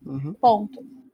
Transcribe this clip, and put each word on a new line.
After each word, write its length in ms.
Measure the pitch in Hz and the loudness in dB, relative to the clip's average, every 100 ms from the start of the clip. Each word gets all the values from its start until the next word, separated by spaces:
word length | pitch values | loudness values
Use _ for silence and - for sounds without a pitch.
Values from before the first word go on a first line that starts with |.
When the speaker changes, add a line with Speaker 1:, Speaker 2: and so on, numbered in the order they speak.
Speaker 1:
Uhum. 300 | - 139 143 | -10 -8 -8
Speaker 2:
Ponto. 500 | 208 247 214 208 - - - - | 2 4 4 0 -12 -20 -20 -20